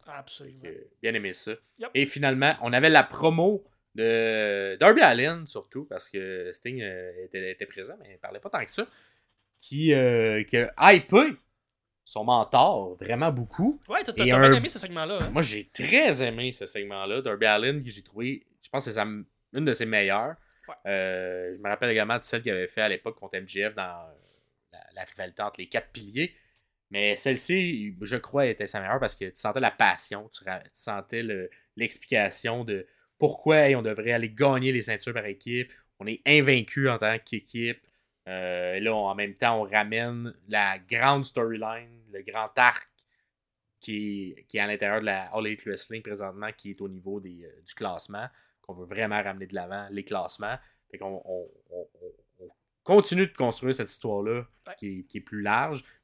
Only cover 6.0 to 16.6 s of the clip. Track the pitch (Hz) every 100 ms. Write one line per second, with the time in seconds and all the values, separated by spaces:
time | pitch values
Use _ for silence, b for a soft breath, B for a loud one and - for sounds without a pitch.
6 | - 98 95 92 90 - 123 127 104 92
7 | 90 90 92 95 95 92 98 - 104 202
8 | 113 92 98 101 202 151 110 - 240 b
9 | b b b _ _ _ - 143 160 139
10 | 127 117 113 107 104 120 120 - 170 185
11 | - 196 302 - _ _ _ _ _ _
12 | - 107 113 120 107 123 165 143 92 90
13 | 98 120 160 127 113 - 226 294 - -
14 | - - 123 127 135 135 - - 190 170
15 | 160 202 - 156 131 107 - - 147 247
16 | 294 135 127 113 127 123